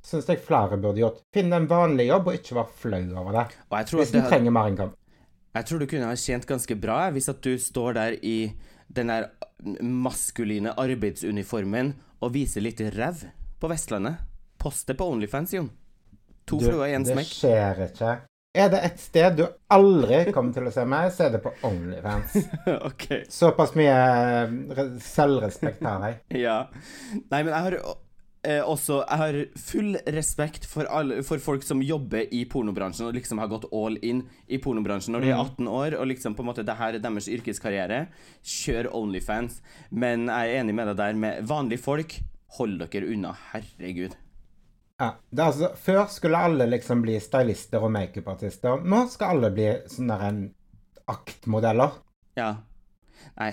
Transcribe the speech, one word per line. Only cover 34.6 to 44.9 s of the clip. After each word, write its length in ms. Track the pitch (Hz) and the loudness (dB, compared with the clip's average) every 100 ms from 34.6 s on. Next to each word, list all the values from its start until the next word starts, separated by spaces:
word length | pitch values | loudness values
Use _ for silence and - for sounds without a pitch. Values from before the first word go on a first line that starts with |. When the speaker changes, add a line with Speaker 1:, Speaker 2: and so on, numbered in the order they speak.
| 139 113 101 98 117 117 | -2 -2 -2 -2 -2 0
Speaker 2:
når 60 | |
de 100 | 131 | 2
er 80 | 117 | 2
Speaker 1:
Mm. 60 | 135 | -2
Speaker 2:
atten 200 | - 120 | -4 -4
år, 280 | 123 151 147 | -2 -2 -2
og 100 | 131 | -4
liksom 280 | 127 113 104 | -4 -6 -6
på 80 | |
en 60 | 120 | -6
måte 140 | 120 107 | -6 -6
det 100 | 107 | -4
her 160 | 113 | -4
er 60 | 113 | -4
deres 280 | 117 104 101 | -4 -6 -4
yrkeskarriere. 760 | 117 117 98 113 98 92 123 170 - - - | -6 -6 -6 -4 -2 -2 -4 -6 -12 -20 -20
Kjør 480 | - - 147 117 117 | -10 -6 -4 -2 -2
OnlyFans. 680 | 113 104 92 110 110 120 - - - - | -4 -4 -4 -4 -4 -4 -10 -20 -20 -8
Men 360 | 107 123 117 120 | -2 0 0 -2
jeg 240 | 117 117 | -2 0
er 80 | 131 | 0
enig 160 | 110 110 | 0 -2
med 120 | 107 | -2
deg 100 | 98 | -2
der 160 | 104 107 | -2 0
med 320 | 107 71 110 | -2 -4 -4
vanlige 320 | 151 127 120 | -2 -2 -4
folk. 400 | - 147 160 - - - _ - | -2 -4 -4 -10 -10 -12 _ -6
Hold 180 | 113 90 | -4 -4
dere 280 | 85 101 90 | -6 -6 -4
unna, 260 | 107 87 - - | -4 -6 -10 -12
herregud. 640 | 110 104 - 90 90 90 - - - - - _ _ _ | -12 -12 -14 -10 -6 -8 -10 -20 -20 -20 -20 _ _ _